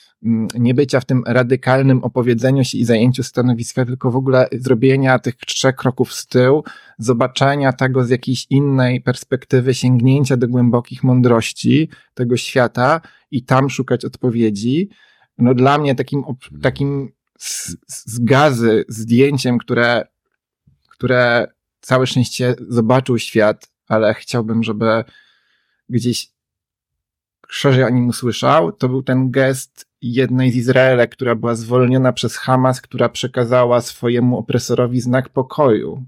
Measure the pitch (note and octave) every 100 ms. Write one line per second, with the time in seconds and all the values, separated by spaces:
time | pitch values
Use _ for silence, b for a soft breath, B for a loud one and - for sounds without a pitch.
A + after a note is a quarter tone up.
0 | b b A2 A2+ A2 B2 A#2+ C3 C#3+ C3+
1 | - B2+ A2+ A#2+ B2 C3 C3 C3 C3+ C3
2 | A#2+ - B2 A#2 C3 C#3 C3 - A2+ A2+
3 | B2 B2+ B2 - B2 A#2 A#2+ - B2 B2+
4 | C3 B2 C3+ B2+ B2+ A2+ B2+ A#2 C3 C3+
5 | C3 B2+ A#2+ - - - C3+ B2+ C3+ -
6 | B2 - - B2+ B2+ D3+ B B B B
7 | A2+ A#2 B2+ - C#3 C#3+ C3+ B2+ C3 C3
8 | A#2+ B2+ - B2+ - C3+ C#3+ C3+ B2+ B2
9 | B2+ B2 - B2+ - C3 B2+ C3 B2+ B2+
10 | C3 C#3 C3 B2+ A#2+ B2 B2 A#2+ - B2+
11 | C3 B2+ B2 A#2 - - A#2+ C3+ D#3 B
12 | B - A#2+ A#2+ - C3+ A#2 - B2+ E3
13 | b b b C3+ - C3 C#3 - C3 B2
14 | - - B2+ A#2 A2+ G2+ A#2 D3 G3+ b
15 | b b b - A#2+ B2+ C#3 D3 C#3+ C3
16 | C3 C#3+ C3+ B2 - D2 C3 C3 C#3 C#3
17 | C3+ _ _ _ - - - F2 _ -
18 | - A#2 A2+ C3 D3 A#2+ A#2 A2 - A2
19 | A2+ A#2 C#3 C#3 C3 A#2+ - A#2+ A#2+ A#2
20 | - _ _ _ _ _ _ _ _ _
21 | B2 B2 A#2+ A#2+ - _ _ _ - C3
22 | C3 C3 A#2 - B2 B2 A2+ A#2 A2 B2+
23 | B2+ A#2 - A2+ G#2+ - _ _ _ A2
24 | G#2+ G#2+ - B2 A2 A2+ A2+ G#2+ A2+ A2+
25 | - b b b b b b b _ B2
26 | B2 A2 - _ _ _ _ _ _ _
27 | _ _ _ _ _ - C#3+ C3 B2 B2
28 | B2 A2+ B2 G#2 B2 D3+ E3+ G3+ B2+ C3
29 | C3 C3 C3 C3 C3 C3+ - - - _
30 | A#2+ A#2+ B2+ B2+ B2+ B2 A#2+ C3 C3 B2
31 | A#2 - B2 A2+ A#2+ A#2 A2+ B2 B2+ C3
32 | B2+ A#2+ A#2 - - B2+ C3 B2+ - B2
33 | A#2+ - B2+ B2+ A#2 B2+ A#2+ A#2+ A#2 -
34 | A#2+ A#2+ B2 B2 A#2 B2 - A#2+ A#2+ B2
35 | B2 B2+ C3 - B2+ - C#3 G#2+ D2 C3